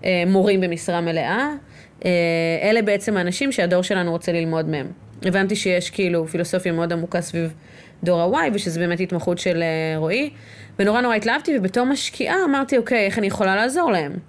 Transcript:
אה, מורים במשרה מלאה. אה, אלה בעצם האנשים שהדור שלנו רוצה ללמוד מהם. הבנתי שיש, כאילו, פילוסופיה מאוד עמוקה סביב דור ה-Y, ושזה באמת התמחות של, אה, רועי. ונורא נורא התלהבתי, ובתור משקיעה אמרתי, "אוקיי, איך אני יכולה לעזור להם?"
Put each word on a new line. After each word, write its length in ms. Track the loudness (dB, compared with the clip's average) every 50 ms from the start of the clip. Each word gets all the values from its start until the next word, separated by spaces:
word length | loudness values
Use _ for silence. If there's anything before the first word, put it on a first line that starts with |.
| 0
אה, 180 | 0 0 2 4
מורים 340 | 4 4 4 6 4 4 2
במשרה 400 | 2 0 -2 -4 -4 -2 -2 0
מלאה. 480 | 0 0 -2 -2 -2 0 0 0 -2 -2 -4 -8 -12 -18 -20 -20 -20 -20 -20 -6 -2
אה, 40 | 0 2 2 2 2 2 2 0 0 0 0
אלה 200 | 2 2 2 2
בעצם 360 | 2 2 0 0 0 0 0
האנשים 340 | 0 0 -2 -2 -2 -2 -2
שהדור 320 | 0 0 0 2 2 2 2
שלנו 280 | 0 0 0 0 0
רוצה 200 | -2 -2 -2 -2
ללמוד 380 | -2 0 0 0 0 -2 -2 -2
מהם. 180 | -4 -4 -6 -8 -12 -16 -20 -20 -18 -6 -4
הבנתי 300 | 0 0 2 0 0 0
שיש, 340 | -2 0 0 0 0 0 -4
כאילו, 380 | -4 -2 0 0 0 0 -2
פילוסופיה 440 | -2 -2 -4 -4 -2 -2 -2 -2 -2
מאוד 220 | -2 0 -2 -2 -2
עמוקה 280 | -4 -4 -2 -2 -4
סביב 320 | -4 -2 -4 -4 -4 -4 -6 -10 -20 -20 -20 -20 -20 -20 -14 -6 0
דור 180 | 0 2 2
ה-Y, 280 | 2 2 2 2 2 0 0
ושזה 260 | 0 -2 -4 -2 -2
באמת 200 | 0 0 0 -2
התמחות 380 | -2 -2 -2 -2 0 -2 -2
של, 260 | 0 0 -2 0 0 0
אה, 340 | 0 0 -2 -2 -2 -2
רועי. 320 | -2 -2 -2 0 -2 -2 -4 -8 -14 -20 -20 -20 -20 -20 -16 -4 0
ונורא 220 | 0 2 2 2
נורא 140 | 2 2 0
התלהבתי, 420 | 2 2 0 0 0 0 0 0
ובתור 260 | 0 0 0 0 0 2
משקיעה 520 | 2 0 0 -2 -8 -6 -4 -4 0 0 0 2
אמרתי, 320 | 2 2 0 0 2 2
"אוקיי, 280 | 2 2 2 2 2 2
איך 120 | 2 2
אני 100 | 0 0
יכולה 280 | 0 0 0 2 2 2
לעזור 360 | 2 2 0 2 0 2 2
להם?" 200 | 2 0 0 -2 -6 -8 -12